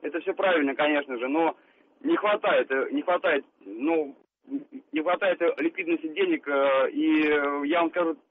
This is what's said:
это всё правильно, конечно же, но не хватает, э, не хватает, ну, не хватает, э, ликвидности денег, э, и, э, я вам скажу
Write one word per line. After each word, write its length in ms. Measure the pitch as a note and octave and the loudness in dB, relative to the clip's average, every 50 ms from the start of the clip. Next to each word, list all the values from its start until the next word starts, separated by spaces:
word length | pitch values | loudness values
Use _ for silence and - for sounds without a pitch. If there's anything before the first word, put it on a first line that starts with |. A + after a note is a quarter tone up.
это 200 | - D#3 C#3+ E3+ | -10 -8 -8 -6
всё 120 | D#3 F#3+ F3+ | -6 -6 -4
правильно, 400 | - G3 G3 F3+ E3 C#3+ C#3 C3+ | 0 0 2 2 2 2 0 0
конечно 440 | - D3+ D3+ D3+ D3 C#3+ C3 C3 A#2 | 0 0 2 2 0 -2 -4 -6 -6
же, 100 | A#2 C3 | -4 -2
но 280 | C#3 D#3+ E3 D#3+ - - _ _ _ _ _ _ _ _ - | 0 2 2 0 0 -4 _ _ _ _ _ _ _ _ -2
не 140 | C#3 E3 | -2 0
хватает, 540 | E3+ - G#3 G#3 G#3 G#3 G#3 E3 F3 E3 - | 0 2 0 0 0 0 2 2 2 2 0
э, 180 | C3+ C3+ B2+ - C3 | 0 -2 -2 -2 -2
не 100 | C#3+ D3 | -4 0
хватает, 420 | - F3+ F3+ F3 F#3 D#3+ C#3 C3+ _ _ _ - | 0 0 0 2 0 0 0 -2 _ _ _ -18
ну, 500 | F#2+ G2 A2+ C3 D3+ E3 D#3+ D#3 C3+ C#3 _ _ _ _ _ _ - C3+ C#3 C#3+ _ - C3 - _ - | -16 -12 -4 -2 0 0 0 0 -2 -8 _ _ _ _ _ _ -10 -10 -10 -10 _ -18 -18 -18 _ -6
не 100 | D3+ D#3 | -4 -2
хватает, 380 | E3 F3+ F3 G3+ F#3+ F3 D3+ E3+ | 0 -2 0 0 -2 0 0 0
э, 100 | E3 - - | 0 0 0
ликвидности 480 | D3 E3 E3 - F#3 D#3+ E3 D#3+ D#3+ D#3+ | -2 -4 -2 -4 -4 -2 -2 -2 -4 -8
денег, 400 | D#3 D#3+ G3 F#3 E3 D3 - C#3+ | -2 -2 0 0 0 -2 -2 -2
э, 420 | C#3+ C#3 C#3 C#3 C3+ C3+ C3 B2+ | 0 2 2 4 4 4 2 0
и, 380 | - C#3+ D#3 D#3 D#3 D#3 D#3 D3+ | 0 0 2 2 4 4 4 4
э, 380 | D3+ D3 C#3+ C#3+ C#3+ C#3+ C#3+ | 2 2 2 0 -2 -2 -2
я 140 | C#3+ E3 E3+ | 0 2 2
вам 100 | E3+ E3 | 2 2
скажу 260 | - F3+ F3 B2 - C#3 _ _ | 0 0 -2 -2 -2 -6 _ _